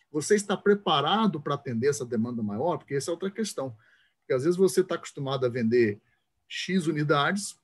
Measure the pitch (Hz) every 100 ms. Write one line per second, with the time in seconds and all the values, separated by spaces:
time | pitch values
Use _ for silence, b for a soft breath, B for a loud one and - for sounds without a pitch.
0 | _ 147 139 214 208 190 - 202 190 151
1 | 147 208 214 151 147 143 135 113 139 139
2 | 123 117 123 117 104 104 165 151 - 139
3 | 175 170 196 196 208 - 135 113 b b
4 | b _ - 131 156 180 190 185 180 170
5 | - - 135 135 127 123 113 123 110 101
6 | _ _ _ _ _ - - 185 156 147
7 | 147 147 151 202 - -